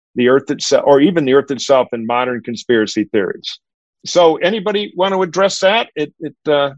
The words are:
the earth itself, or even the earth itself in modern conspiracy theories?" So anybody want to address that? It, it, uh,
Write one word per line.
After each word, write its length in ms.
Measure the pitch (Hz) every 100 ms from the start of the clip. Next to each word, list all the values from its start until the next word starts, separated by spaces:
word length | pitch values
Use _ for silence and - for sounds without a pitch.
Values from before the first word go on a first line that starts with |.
| _
the 140 | - 123
earth 220 | 135 -
itself, 340 | 139 - 139 -
or 140 | 139
even 240 | 156 170
the 100 | 135
earth 160 | 135 131
itself 380 | 127 - 135 127
in 140 | 120 113
modern 360 | 120 127 120
conspiracy 640 | - 113 - 117 104 -
theories?" 540 | 104 110 92 - - - _ _ _ _ -
So 300 | 170 165 156
anybody 560 | 175 220 190 208 208 165
want 160 | 190
to 100 | 190
address 360 | 185 170 196 -
that? 300 | 190 220 - -
It, 180 | 147 _
it, 160 | 151 - -
uh, 240 | 147 143